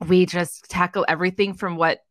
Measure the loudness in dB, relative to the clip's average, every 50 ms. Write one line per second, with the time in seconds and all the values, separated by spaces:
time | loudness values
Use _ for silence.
0 | 0 4 4 4 4 4 0 -4 -4 -4 -8 -16 -14 -6 -2 -2 -2 0 0 -2
1 | 0 0 0 0 -2 -2 0 0 -2 -2 -4 -6 -6 -4 -2 0 0 0 0 -2
2 | _ _